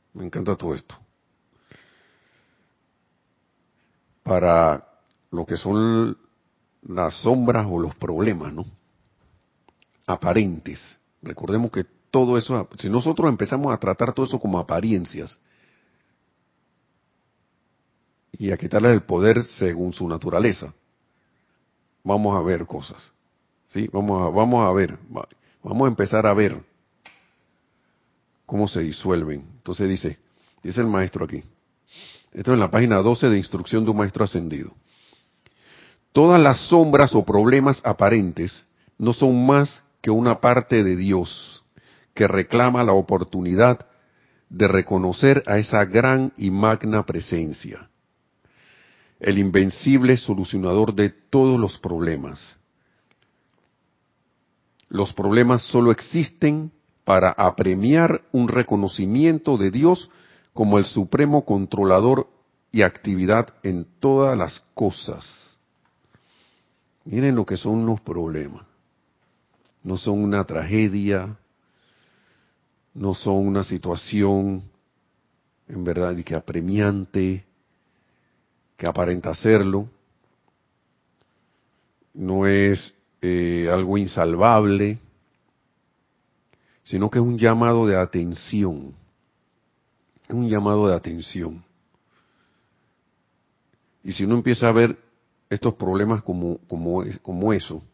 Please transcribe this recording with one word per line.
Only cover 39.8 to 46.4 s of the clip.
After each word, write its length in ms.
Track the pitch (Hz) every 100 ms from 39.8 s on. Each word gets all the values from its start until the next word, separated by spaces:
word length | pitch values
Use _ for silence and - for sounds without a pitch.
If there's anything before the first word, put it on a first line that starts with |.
| _ _
que 100 | 110
una 280 | 110 120 113
parte 420 | 123 123 120 117
de 140 | 98 90
Dios, 680 | 98 92 85 - - - _ _ _ _ _ -
que 120 | 104
reclama 560 | 95 85 117 123 123
la 100 | 117
oportunidad 920 | 98 90 95 87 95 90 92 120 123 - _ _ _ _ _ _
de 180 | 90 101
reconocer 760 | 92 90 95 92 90 135 139 -
a 140 | 104
esa 260 | 104 110 98
gran 480 | 104 131 131 135
y 120 | -